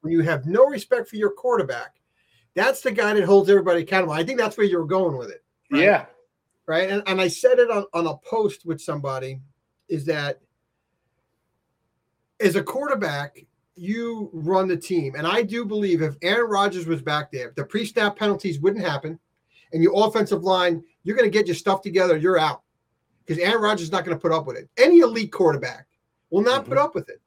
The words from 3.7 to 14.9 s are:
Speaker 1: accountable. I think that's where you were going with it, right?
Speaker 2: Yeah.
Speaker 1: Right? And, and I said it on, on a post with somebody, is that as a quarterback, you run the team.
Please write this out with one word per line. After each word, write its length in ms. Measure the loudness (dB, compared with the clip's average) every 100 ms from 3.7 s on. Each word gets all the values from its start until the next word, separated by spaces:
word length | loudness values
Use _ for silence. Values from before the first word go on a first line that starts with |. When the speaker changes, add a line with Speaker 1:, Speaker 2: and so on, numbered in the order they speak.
| 0
Speaker 1:
accountable. 320 | 2 0 0
I 100 | -2
think 140 | -2 -2
that's 200 | -2 0
where 80 | 0
you 120 | 0
were 60 |
going 320 | 0 0 0 -4
with 140 | -10
it, 120 | -16 _ _ _
right? 120 | 2
Speaker 2:
Yeah. 240 | 4 4 -2 _ _ _ _ _ -4
Speaker 1:
Right? 240 | -2 0
And, 120 | -2 -2
and 140 | 0
I 60 | 0
said 300 | 2 4 6
it 120 | 4
on, 160 | 2 -2
on 120 | -4 -4
a 100 | -6
post 480 | -6 -2 -2 -4 -10
with 160 | -8
somebody, 580 | -6 -6 -6 -6 -8 -12 -18 _ _ _ _
is 160 | -6 -4
that 340 | -4 -4 -8 _ _ _ _ _ _ _ _ _ _ _ _ _ _ _ _ _ _ _ _
as 160 | 0 0
a 60 |
quarterback, 840 | -4 -6 -4 -4 -4 -6 -8 -14 _ _ _ -14
you 540 | -8 -6 -6 -8 -10
run 360 | -8 -2 -2 0
the 80 | -4
team. 380 | -2